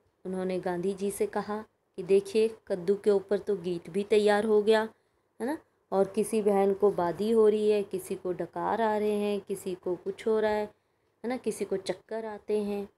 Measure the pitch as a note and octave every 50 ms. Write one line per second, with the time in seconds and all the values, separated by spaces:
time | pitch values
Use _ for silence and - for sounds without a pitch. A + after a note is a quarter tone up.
0 | _ _ _ _ - F#3 F#3 F#3 F#3 F#3 F#3 F3+ F3+ F#3+ F3 F3 F3 G3 G3+ F#3
1 | G3 G3+ G3 - G#3+ G3+ - G#3 G3 G#3 G#3 G#3+ A3 _ _ _ _ _ - -
2 | F3+ E3+ G3 G3 G3 G3 - A3 A3 A3+ A3 - _ - G3+ F3+ F3 F3 G3+ G3
3 | - G#3+ G3+ G3 F#3+ - G#3 F#3+ G3 - G#3 F#3+ E3 F#3 F3+ E3+ - - E3 G3
4 | G3+ - A3 G#3+ G#3 G#3 G#3 G3+ A3 A3 G#3+ G#3+ G#3 G#3+ A3 A3 A3 A3 - _
5 | _ _ _ _ _ _ _ - A3 B3 D4+ E4 - _ _ _ _ - F#3+ G3
6 | G3 F#3+ G3 A3 G#3 G#3+ - A3 G3+ G#3 G3+ G3 G3 G3 G3 G3 - G3+ G3 -
7 | F3 F3 E3+ - G3+ A3 A#3 A3+ A3 G#3+ G#3 G#3+ G#3+ G#3+ G#3+ G#3 G3 G3+ - F#3
8 | F#3 - G3 F#3 - F#3 F3+ E3+ F3 E3+ - F3 E3+ F3+ G3 G#3+ A#3 G#3+ G#3+ G#3+
9 | G#3 G#3+ G#3 G#3 G#3 G#3 G#3 G3 G3 - G3 F#3+ - G3 F3+ F3+ - F3+ F3+ E3
10 | - F#3+ F#3+ - - A3+ A3 A3 G#3+ G#3+ G#3 G#3+ G#3 G#3 - _ _ _ _ _
11 | _ _ _ _ - A3+ B3+ B3 - A3 G#3 - G#3 G3 G3+ F#3+ F#3+ - F3+ -
12 | _ - A3 A3+ A3 A3 G#3 G3+ - - G#3 G#3+ G#3 G3+ G#3 G3+ G3+ G3+ _